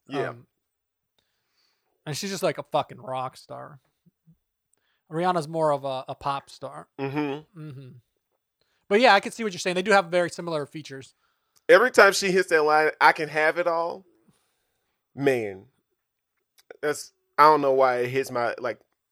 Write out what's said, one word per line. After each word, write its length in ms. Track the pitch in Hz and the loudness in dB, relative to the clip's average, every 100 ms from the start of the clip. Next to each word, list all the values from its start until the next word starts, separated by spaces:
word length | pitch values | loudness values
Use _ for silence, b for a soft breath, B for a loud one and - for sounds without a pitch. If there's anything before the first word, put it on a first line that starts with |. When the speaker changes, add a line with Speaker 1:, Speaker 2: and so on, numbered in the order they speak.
| - | -12
Speaker 1:
Yeah. 220 | 139 107 | -8 -8
Speaker 2:
Um, 160 | 117 - _ _ _ _ _ _ _ _ _ _ _ _ _ _ _ 156 | -10 -20 _ _ _ _ _ _ _ _ _ _ _ _ _ _ _ -12
and 100 | 139 | -10
she's 140 | 196 | -8
just, 120 | 190 | -4
like, 160 | 180 147 | -4 -4
a 60 | |
fucking 340 | - 147 - 123 | -4 -4 -4 -10
rock 360 | 120 131 131 - | -10 -8 -10 -14
star. 420 | - 131 135 143 _ _ 170 _ 165 165 _ _ _ _ _ _ - | -20 -18 -18 -20 _ _ _ _ _ _ _ _ _ _ _ _ -10
Rihanna's 360 | 160 180 180 151 | -4 -2 -2 -4
more 220 | 165 156 | -2 0
of 140 | 143 | 0
a, 200 | 135 131 135 | -4 -8 -10
a 60 | |
pop 360 | 135 147 139 - | -10 -8 -8 -10
star. 380 | - 131 147 - - | -18 -16 -16 -18 -10
Speaker 1:
Mm-hmm. 640 | 135 147 147 143 156 160 | -6 -4 -6 -8 -14 -20
Speaker 2:
Mm-hmm. 280 | 156 135 131 127 _ _ _ _ _ _ _ _ - | -18 -18 -20 -20 _ _ _ _ _ _ _ _ 0
But 120 | 202 | 4
yeah, 140 | 247 | 6
I 60 | 202 | 6
can 120 | 226 | 2
see 120 | - | -10
what 80 | 220 | -10
you're 80 | 175 | -6
saying. 140 | 190 180 | -4 -4
They 60 | |
do 100 | 190 | 2
have 140 | 196 170 | 2 2
very 220 | 180 170 | -2 -2
similar 380 | - 170 156 139 | -6 -6 -6 -8
features. 480 | 156 143 135 - _ _ _ _ _ - | -12 -16 -18 -20 _ _ _ _ _ 6
Speaker 1:
Every 220 | 180 247 | 6 6
time 220 | 240 196 | 6 4
she 180 | 185 196 | 4 0
hits 180 | 185 180 | 0 2
that 120 | 160 | 2
line, 260 | 151 151 156 - | 4 2 2 4
"I 120 | 151 | 2
can 160 | 165 151 | 4 -2
have 280 | 156 156 160 | 0 0 0
it 80 | 175 | -2
all," 380 | 165 170 190 _ _ _ _ _ _ _ _ _ _ _ | -2 -4 -8 _ _ _ _ _ _ _ _ _ _ _
man, 500 | - 139 127 107 95 117 _ _ _ _ _ _ _ _ _ _ - | -4 -2 0 -4 -12 -20 _ _ _ _ _ _ _ _ _ _ -8
that's, 300 | 151 143 - _ _ - | -6 -6 -12 _ _ 4
I 60 | |
don't 160 | 151 151 | 6 6
know 100 | 139 | 2
why 260 | 135 131 123 | 4 2 2
it 100 | 123 | -2
hits 220 | 135 131 | -4 -4
my, 240 | 123 117 - | -4 -4 -4
like, 220 | 120 110 _ _ _ | -10 -10 _ _ _